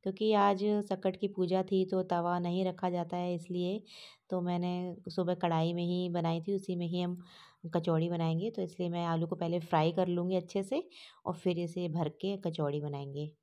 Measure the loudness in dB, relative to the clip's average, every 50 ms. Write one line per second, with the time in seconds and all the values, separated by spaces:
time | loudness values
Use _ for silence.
0 | _ -4 -2 2 2 4 6 6 6 6 4 4 2 2 2 0 0 -2 -4 0
1 | 0 -2 -2 0 -4 -4 0 0 0 2 2 0 2 2 2 2 2 2 0 -2
2 | 0 0 0 0 2 0 0 0 0 0 0 0 0 -2 -2 -2 -2 -2 0 -2
3 | -4 -2 -4 -4 -2 -2 -4 -4 -6 -6 -4 -2 -2 -2 -2 -4 -8 -12 -20 -20
4 | -20 -20 -20 _ _ _ -4 -2 -2 0 0 0 0 -2 -2 -4 -4 -6 -8 -10
5 | -12 -6 -2 0 2 2 2 4 4 4 4 4 4 4 2 2 0 2 2 0
6 | 0 0 0 2 2 2 0 0 0 0 -2 -2 -2 -2 -2 -2 -2 0 0 0
7 | 0 0 -2 -6 -10 -18 -20 -20 -20 -20 _ _ -14 -2 -2 0 2 4 2 4
8 | 2 2 0 0 2 2 2 0 0 -2 -2 -4 -6 -6 -4 -4 -4 -2 -2 -2
9 | 0 0 0 0 0 -2 -2 -2 -2 0 0 -2 -2 2 2 4 4 4 4 2
10 | 2 2 2 0 0 2 0 0 0 0 -4 -4 -2 0 -2 -4 -4 -6 -14 -20
11 | -20 -20 -20 _ _ -6 -6 0 0 0 0 0 -2 -4 -4 -4 -4 -2 0 0
12 | 0 -2 -2 -4 -4 -4 -4 -2 -4 -4 -2 0 -2 -2 -2 -2 -4 -6 -6 -8
13 | -8 -8 -8 -8 -8 -8 -10 _